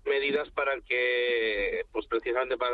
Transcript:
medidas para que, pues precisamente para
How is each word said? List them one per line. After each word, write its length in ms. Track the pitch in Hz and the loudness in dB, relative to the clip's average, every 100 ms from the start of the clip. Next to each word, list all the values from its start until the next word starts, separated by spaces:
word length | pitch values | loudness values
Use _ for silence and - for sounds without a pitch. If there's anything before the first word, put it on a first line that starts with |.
| - | -2
medidas 440 | 139 139 143 147 | 0 2 0 -2
para 280 | - 139 135 | -2 -2 -2
que, 1040 | - 123 123 123 123 120 113 104 98 87 92 | -2 0 2 2 2 2 0 0 -2 -2 -4
pues 140 | 110 - | -8 -4
precisamente 500 | 113 127 120 127 120 | -4 0 -2 -2 -2
para 140 | 123 | 0